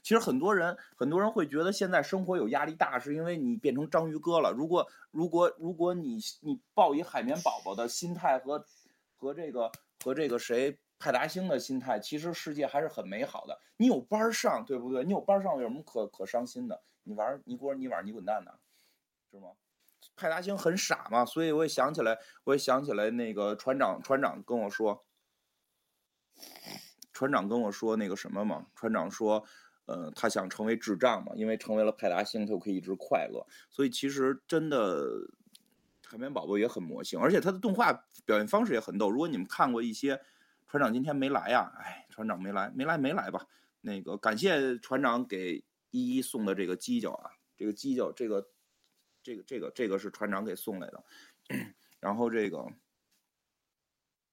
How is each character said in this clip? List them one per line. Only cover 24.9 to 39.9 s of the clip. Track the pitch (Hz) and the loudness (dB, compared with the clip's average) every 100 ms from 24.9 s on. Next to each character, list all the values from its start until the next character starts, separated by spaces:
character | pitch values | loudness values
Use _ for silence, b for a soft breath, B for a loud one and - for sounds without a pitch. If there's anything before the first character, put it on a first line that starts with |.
| 104 _ _ _ _ _ _ _ _ _ _ _ _ _ B B B B B B _ - | 0 _ _ _ _ _ _ _ _ _ _ _ _ _ B B B B B B _ -18
船 | - 135 | -2 0
长 | 127 101 | 2 2
跟 | 120 | 0
我 | 107 | 0
说 | 98 113 110 | 0 0 0
那 | 101 | -2
个 | 98 | -4
什 | - | -6
么 | 98 | -4
嘛， | 107 76 - | -2 -4 -8
船 | - 113 | -6 -2
长 | 107 82 | 0 -2
说， | - 107 107 B B B B - | 0 2 2 B B B B -10
呃， | - 123 | -8 -8
他 | - 113 | -2 -2
想 | 107 92 | 0 -4
成 | - | -4
为 | 110 117 | -2 0
智 | 113 95 | -2 2
障 | 127 101 | 2 2
嘛， | - | -4
因 | - 110 | -4 -2
为 | 113 | -2
成 | - 107 | 0 2
为 | |
了 | 107 | 2
派 | - 98 | 2 0
大 | 87 | 0
星， | 104 110 104 | -2 -2 -2
他 | |
就 | 95 | -2
可 | 104 | -2
以 | 95 | -4
一 | |
直 | 90 | -4
快 | 95 - 104 58 | -6 0 0 0
乐。 | 60 - B B | -6 -12 B B
所 | - | -2
以 | 135 | 0
其 | - 139 | 0 -2
实 | 139 131 135 - | 0 0 0 0
真 | 160 156 | 0 2
的， | 135 101 78 65 53 50 - _ - _ _ _ _ - | 2 2 0 -2 -4 -10 -16 _ -20 _ _ _ _ -18
海 | 113 | -10
绵 | 135 | -6
宝 | 123 78 | -6 -2
宝 | 101 | 2
也 | 117 | 0
很 | 104 | -2
魔 | 82 62 | -8 -8
性， | - 80 | -6 2
而 | 135 | 4
且 | - | 4
他 | 170 | 2
的 | 190 | 0
动 | 226 | 0
画 | 196 185 123 - - | 4 4 2 -4 -4
表 | - 107 | 2 4
现 | 107 | 4
方 | 202 | 2
式 | 233 | 4
也 | 117 | 0
很 | - 95 | 0 0
逗。 | 101 | 2
如 | 123 | 2
果 | 170 | 0
你 | 113 | -2
们 | 95 | -2
看 | - 143 | 2 2
过 | 117 | 2
一 | 120 | -2